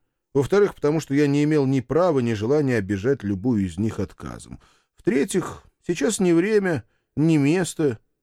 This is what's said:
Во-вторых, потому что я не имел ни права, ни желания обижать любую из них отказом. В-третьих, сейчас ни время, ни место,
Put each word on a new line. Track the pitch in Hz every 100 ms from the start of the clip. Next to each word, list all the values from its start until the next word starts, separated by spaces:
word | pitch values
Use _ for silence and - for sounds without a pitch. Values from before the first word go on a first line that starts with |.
| _ _ _
Во-вторых, | 139 131 196 202 -
потому | 147 156
что | -
я | 139 147
не | 143
имел | 147 156 135
ни | 135
права, | - 156 180 139
ни | 117 107
желания | 110 151 135 117
обижать | 95 101 113 139
любую | 101 98 123 110 92
из | 85
них | 110 -
отказом. | 95 - - 58 62 65 _ _ _ _
В-третьих, | - 247 269 185 - - _ _ -
сейчас | 175 269 -
ни | 180
время, | 170 196 214 190 147 - _ _ -
ни | 160 156
место, | 139 180 165 - 147 110 _ _